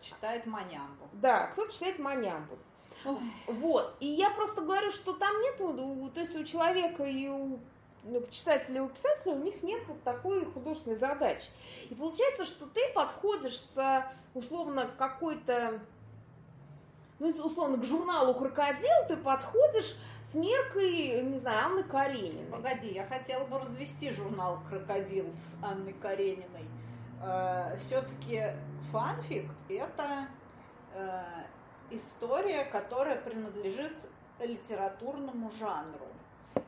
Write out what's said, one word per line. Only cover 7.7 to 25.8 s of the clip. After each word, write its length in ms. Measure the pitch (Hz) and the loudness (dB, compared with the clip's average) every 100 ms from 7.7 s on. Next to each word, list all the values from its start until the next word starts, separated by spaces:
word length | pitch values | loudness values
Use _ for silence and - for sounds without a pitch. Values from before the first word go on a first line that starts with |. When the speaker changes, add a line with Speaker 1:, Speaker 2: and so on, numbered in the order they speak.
| - - - | -20 -20 -18
Speaker 2:
ну, 200 | 208 240 240 | -4 -4 -4
читателя, 480 | - 349 285 - 254 | -6 4 4 4 -2
и 20 | |
у 80 | 269 | -2
писателя, 440 | - 539 605 370 | 0 2 4 2
у 60 | 277 | 0
них 240 | 330 - | 0 -2
нет 180 | 359 466 453 | -2 -2 -4
вот 160 | - | -6
такой 420 | 247 247 370 392 320 | -4 -2 0 0 0
художественной 500 | 262 262 311 233 214 | -4 -6 -6 -2 0
задачи. 540 | 262 285 240 147 - - - - - | 2 4 2 2 -6 -16 -18 -16 -12
И 60 | 226 | -6
получается, 500 | 320 - 539 523 370 | -4 4 4 4 -4
что 220 | - 285 | -6 -6
ты 140 | 440 523 | 0 2
подходишь 640 | 403 285 - 403 392 269 - | 4 2 2 2 2 -2 -6
с, 460 | - 269 269 262 262 - - 262 | -6 2 6 6 4 -8 -12 -10
условно, 520 | 240 330 294 269 240 - | -6 -4 -2 0 0 0
какой-то, 800 | 269 - 330 302 - 240 233 220 214 - - - - - - - - - - - - - | -2 0 -2 -2 2 2 2 -2 -8 -18 -20 -20 -20 -20 -20 -20 -20 -20 -20 -20 -20 -2
ну, 120 | 311 | 0
с-, 80 | 320 | 0
условно, 340 | 330 349 294 254 | -2 0 2 2
к 60 | 226 | 2
журналу 500 | 330 359 330 254 254 | 0 2 4 6 4
"Крокодил" 720 | 262 - 285 277 494 659 - | 2 2 2 4 6 6 6
ты 100 | 320 | 0
подходишь 800 | 269 269 - 440 605 453 - - - - | 2 2 4 8 8 8 2 -6 -12 -14
с 100 | - | -4
меркой, 880 | 302 359 523 - 392 381 339 277 240 | 0 4 4 4 4 4 4 2 2
не 160 | 262 269 | 2 0
знаю, 280 | 240 220 285 | 2 2 4
Анны 160 | 381 | 2
Карениной. 680 | - 269 285 254 180 160 156 | 2 4 2 2 -4 -6 -8
Speaker 1:
Погоди, 360 | 233 240 247 220 | -4 -2 -2 -2
я 180 | 190 196 | -4 -4
хотела 380 | 254 254 262 262 | -6 -2 -4 -2
бы 140 | 269 | -2
развести 520 | 262 240 285 - 285 | -4 -8 -8 -6 -4
журнал 460 | 196 196 196 180 175 - | -4 -4 -2 -2 -2 -4
"Крокодил" 580 | 190 - 202 190 190 165 - | -6 -2 -2 0 -2 -2 -6
с 260 | - - | -12 -8
Анной 300 | 208 196 | -6 -4